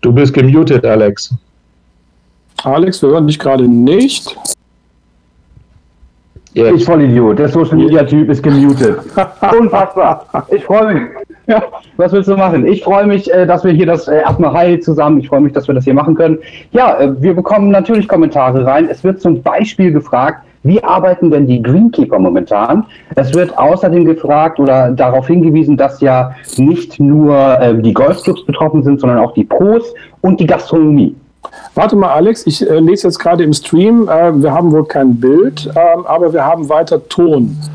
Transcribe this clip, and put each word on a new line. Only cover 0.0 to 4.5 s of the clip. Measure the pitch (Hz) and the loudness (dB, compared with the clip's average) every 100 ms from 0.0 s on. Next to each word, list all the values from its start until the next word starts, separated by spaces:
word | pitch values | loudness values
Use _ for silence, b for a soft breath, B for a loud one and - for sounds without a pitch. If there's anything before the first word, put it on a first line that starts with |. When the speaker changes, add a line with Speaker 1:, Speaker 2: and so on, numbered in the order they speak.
Speaker 1:
Du | 123 | 2
bist | 120 143 | 2 2
gemutet, | 135 131 147 160 127 113 | 2 2 2 2 0 2
Alex. | 110 104 101 - 127 _ _ _ _ _ _ _ _ _ _ _ - | 2 0 -2 -10 -10 _ _ _ _ _ _ _ _ _ _ _ -12
Speaker 2:
Alex, | - 143 185 185 | -4 -2 -2 0
wir | 143 | 0
hören | 156 151 | 2 0
dich | 151 | -2
gerade | 143 135 123 | -2 0 2
nicht. | 120 123 185 269 - - - - | 2 2 2 0 -2 -12 -16 -12